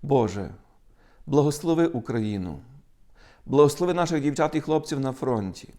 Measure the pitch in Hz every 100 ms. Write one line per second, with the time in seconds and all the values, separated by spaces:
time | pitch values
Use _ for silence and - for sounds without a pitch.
0 | - 135 107 101 92 - - _ _ _
1 | _ _ - 143 147 147 160 165 170 127
2 | 117 117 107 104 90 69 117 139 _ _
3 | - - - _ - 135 147 143 180 175
4 | 170 160 143 139 151 156 143 156 151 143
5 | 135 127 131 117 95 85 -